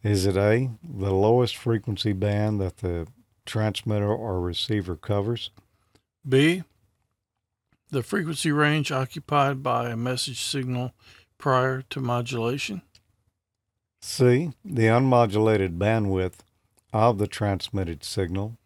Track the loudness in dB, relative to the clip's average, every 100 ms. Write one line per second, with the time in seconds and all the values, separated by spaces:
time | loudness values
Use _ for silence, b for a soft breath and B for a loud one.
0 | 2 2 2 2 4 2 0 -6 -14 -6
1 | 0 2 4 4 2 -2 -2 -2 -2 -4
2 | -2 0 0 0 0 0 -4 -4 -4 -4
3 | -8 _ _ _ -6 -2 -2 -2 -2 -2
4 | 0 -2 -2 -2 -2 -4 -2 -2 -2 -8
5 | -2 -2 0 -4 -8 _ _ _ _ _
6 | _ _ 0 4 4 0 -6 _ _ _
7 | _ _ _ _ _ _ _ _ _ -6
8 | -2 -4 -2 -2 0 2 4 2 0 -2
9 | -4 -8 -2 2 2 0 -2 -2 -2 -4
10 | -4 -4 -6 -6 -6 -4 -4 -4 -6 _
11 | b b b _ 2 2 2 -2 -8 -6
12 | -2 -2 -2 -2 -2 -2 -6 -8 _ _
13 | _ _ _ _ _ _ _ _ _ _
14 | -12 2 4 4 0 -8 -8 2 4 4
15 | 6 4 4 4 2 2 0 0 0 2
16 | 0 0 -2 -6 _ _ _ _ _ 2
17 | 2 2 -2 -2 -2 -2 -4 -4 -4 -8
18 | -8 -4 -4 -4 -6 -10